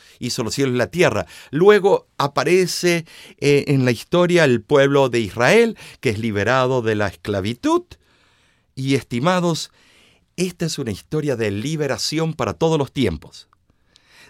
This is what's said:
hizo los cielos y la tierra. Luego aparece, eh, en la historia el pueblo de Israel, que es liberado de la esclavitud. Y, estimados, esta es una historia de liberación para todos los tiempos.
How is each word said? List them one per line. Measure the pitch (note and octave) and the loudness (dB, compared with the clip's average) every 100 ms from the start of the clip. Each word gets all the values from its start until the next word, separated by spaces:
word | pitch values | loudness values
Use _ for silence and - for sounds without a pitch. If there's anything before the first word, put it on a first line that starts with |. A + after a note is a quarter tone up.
| _ - | _ -10
hizo | A#2+ - | -8 -6
los | A2 | -6
cielos | C#3 C3+ | -2 -2
y | B2 | 0
la | A2 | -2
tierra. | E3 D3+ G#2 E2+ - - | 0 0 0 -6 -12 -8
Luego | C#3+ G3 G#3 F#3+ E3+ _ - | 2 4 6 4 0 _ -4
aparece, | C#3 C#3 C3+ F#3 F3+ - F3 E3+ E3 - - - | -2 0 0 2 0 -2 0 -2 -4 -20 -20 -4
eh, | C#3+ C#3+ - | 2 2 2
en | C#3 | 2
la | B2+ | 2
historia | A#2 - F3 F3 E3+ | -2 -2 0 2 4
el | D3 A#2+ | 4 2
pueblo | - D3 C#3 C#3 C3+ | 2 2 4 4 2
de | A#2+ | 0
Israel, | G2+ A2 B2+ G#3+ A3+ - - - | -4 0 4 4 2 -2 -18 -4
que | B2+ | -4
es | G#2 | -2
liberado | A2+ G2+ G#2 C3 B2+ B2+ | -2 -2 0 0 2 0
de | A2 G#2 | 0 -2
la | G2+ | -2
esclavitud. | - - G2+ G2+ A#2+ D4+ F4 - - _ _ _ _ _ _ _ | -6 -6 -4 -4 -4 -2 -2 -4 -20 _ _ _ _ _ _ _
Y, | - C3+ C3+ | -10 -2 -2
estimados, | - A#2+ E3 F#3 F3 D#3+ - _ _ _ _ _ _ | -2 -4 0 0 -2 -4 -8 _ _ _ _ _ _
esta | - F#3 - D#3+ | -8 -6 -4 -8
es | - | -6
una | A2+ | -8
historia | G2 - D#3 D3 A2+ | -8 -8 -6 -4 -2
de | G#2+ | -2
liberación | G2+ C3+ D#3 C#3 A2+ - D3+ D#3+ | -4 -6 -4 -4 -4 -4 -4 -4
para | - A2 | -4 -6
todos | F#2+ E3 D#3+ | -2 0 0
los | C3+ | -2
tiempos. | C#3 G#2+ D2+ - - _ _ _ _ _ _ _ _ - | -2 -2 -2 -12 -20 _ _ _ _ _ _ _ _ -18